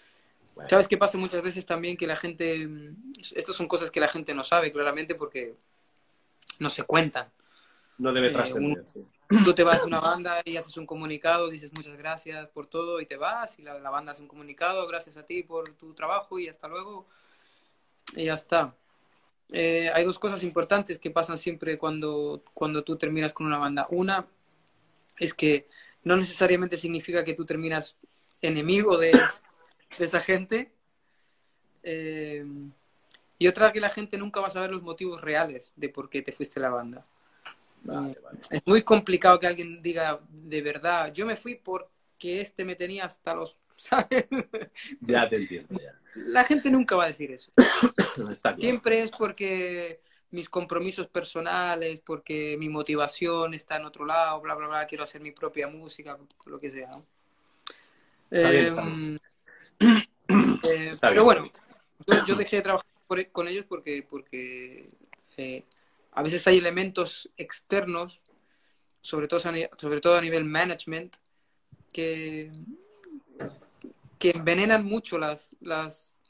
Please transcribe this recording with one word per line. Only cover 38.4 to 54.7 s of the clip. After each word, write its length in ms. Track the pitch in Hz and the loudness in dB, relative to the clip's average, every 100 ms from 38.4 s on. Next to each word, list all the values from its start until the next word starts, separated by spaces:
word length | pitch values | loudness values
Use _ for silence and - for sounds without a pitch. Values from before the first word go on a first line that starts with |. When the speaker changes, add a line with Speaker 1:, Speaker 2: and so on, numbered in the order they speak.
| - | -8
Speaker 2:
es 120 | 151 - | -2 6
muy 160 | 214 | 6
complicado 580 | - 214 208 180 185 180 | 8 4 4 6 8 8
que 80 | 180 | 6
alguien 340 | 175 170 170 | -2 -8 -8
diga 360 | 165 165 156 151 156 | -4 -2 -2 -4 -8
de 320 | 156 160 151 | -20 -8 -6
verdad, 520 | 147 147 165 175 156 | -4 -4 0 0 -2
"Yo 120 | 151 220 | -4 -6
me 100 | 214 | -6
fui 200 | 247 240 | -8 -12
porque 840 | 190 185 - _ _ - 175 185 | -8 -8 -10 _ _ -12 -8 -6
este 240 | 202 - 185 | -8 -8 -10
me 100 | 180 | -8
tenía 300 | 180 196 180 | -8 -6 -8
hasta 300 | - 170 165 | -8 -8 -6
los", 240 | 165 - _ | -8 -14 _
<laughs> 100 | - | -12
¿sabes? 480 | - 254 - 254 - 262 - 220 - - - 285 | 0 0 2 2 0 -4 -6 -10 -12 -16 -16 -10
Speaker 1:
Ya 280 | 117 120 113 | 2 4 4
te 60 | 110 | 0
entiendo, 440 | 95 87 - 92 | -4 -10 -10 -12
ya. 140 | - - _ 330 | -12 -20 _ -12
Speaker 2:
La 280 | 233 247 247 | 0 4 6
gente 260 | 294 277 | 4 4
nunca 240 | 262 240 185 | 4 4 2
va 80 | 165 | 2
a 20 | |
decir 240 | 151 139 | -2 -10
eso. 200 | 127 - - | -12 2 8
Speaker 1:
<coughs> 760 | - - 240 - - - 107 | 8 8 2 2 -2 -2 -8
Está 240 | 101 - - | -2 -2 0
claro. 60 | |
Speaker 2:
Siempre 420 | 233 247 226 226 | 0 0 2 2
es 80 | 220 | 0
porque 880 | - 214 - 196 185 180 175 170 165 _ _ _ | -4 -4 -4 -4 -4 -4 -6 -8 -12 _ _ _
mis 180 | 175 175 | -12 -6
compromisos 580 | 180 175 170 180 185 180 | -6 -2 -4 -4 -6 -6
personales, 920 | 180 175 165 165 180 180 170 160 156 | -6 -6 -6 -4 -2 -2 -2 -4 -6
porque 560 | - 156 - 151 151 147 | -10 -10 -6 -6 -4 -6
mi 120 | 156 | -6
motivación 840 | 151 147 147 143 - 170 170 165 | -4 -2 0 -2 -2 -2 0 -2
está 220 | 156 - 156 | -6 -8 -8
en 80 | 151 | -8
otro 200 | - 147 | -10 -2
lado, 340 | 165 160 156 | 0 2 -2
bla, 140 | 156 151 | -6 -8
bla, 120 | |
bla, 200 | 151 | -6